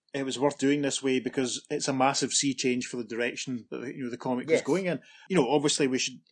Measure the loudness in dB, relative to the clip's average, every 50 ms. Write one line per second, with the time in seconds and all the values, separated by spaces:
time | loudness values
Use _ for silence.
0 | _ _ -6 -4 -4 -4 -2 0 0 0 2 2 4 4 4 4 2 0 -2 0
1 | 0 2 2 2 0 -2 0 0 0 0 -2 -6 -6 -4 -4 -4 -2 0 2 4
2 | 4 4 4 2 0 0 0 0 0 0 0 0 0 0 0 0 -2 -4 -6 -6
3 | -6 -6 -4 -2 -2 -2 -4 -6 -8 -8 -8 -8 -8 -10 -10 -10 -8 -8 -8 -8
4 | -8 -8 -8 -6 -4 -4 -4 -2 0 2 0 2 2 2 0 0 0 -2 -4 -4
5 | -6 -12 -20 -18 -6 0 2 4 4 4 4 2 4 2 2 2 2 2 2 0
6 | -2 -4 -6 -10 -18 _